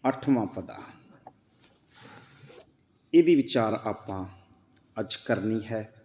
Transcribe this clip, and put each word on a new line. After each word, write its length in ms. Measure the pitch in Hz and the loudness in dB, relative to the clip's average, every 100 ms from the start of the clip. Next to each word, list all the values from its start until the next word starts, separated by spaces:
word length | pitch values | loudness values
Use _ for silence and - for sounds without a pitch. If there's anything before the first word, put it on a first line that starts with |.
| 131 | -2
ਅੱਠਵਾਂ 380 | 131 - 131 104 | -2 0 0 0
ਪਦਾ। 320 | - 85 - - - - - - _ _ _ _ _ _ - - - - - - - - _ _ _ _ | -6 -12 -16 -18 -20 -20 -20 -20 _ _ _ _ _ _ -20 -20 -20 -20 -20 -20 -20 -20 _ _ _ _
ਇਹਦੀ 200 | 165 165 | 6 8
ਵਿਚਾਰ 460 | 160 135 127 110 110 | 6 4 0 0 0
ਆਪਾਂ 400 | 110 104 - 95 92 - _ _ _ _ _ - | -4 -6 -8 -8 -8 -14 _ _ _ _ _ -10
ਅੱਜ 140 | 107 | -8
ਕਰਨੀ 520 | - - 110 104 110 104 | -8 -4 -2 0 -2 -4
ਹੈ। 280 | 113 110 - | -8 -8 -16